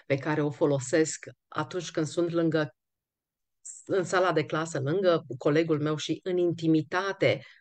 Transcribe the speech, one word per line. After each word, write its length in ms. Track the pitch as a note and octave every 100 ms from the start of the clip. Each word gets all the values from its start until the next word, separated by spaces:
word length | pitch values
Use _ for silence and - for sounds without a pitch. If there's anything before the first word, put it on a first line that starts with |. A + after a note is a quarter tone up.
| -
pe 100 | C3+
care 260 | D#3 D#3
o 80 | D3
folosesc 760 | - D3+ C#3 B2+ E3 D#3 - - - _
atunci 420 | - D3+ F3+ E3
când 160 | - D3+
sunt 240 | F3 E3+
lângă 440 | E3+ E3 D#3 D3+ _ _ _ _ _ _ _ _ _ - - -
în 180 | F#3+
sala 280 | E3+ F#3+ F3+
de 120 | D#3+
clasă, 360 | C#3+ D#3+ E3 D3
lângă 440 | C3+ F#3 F#3 E3 - B2+
colegul 420 | D3+ D3+ E3 D3
meu 160 | D3+ D#3
și 240 | - D#3
în 140 | F#3+ F3+
intimitate 1040 | F3 E3 D#3+ D#3 D#3 F3+ G3 F#3+ B2+ - - -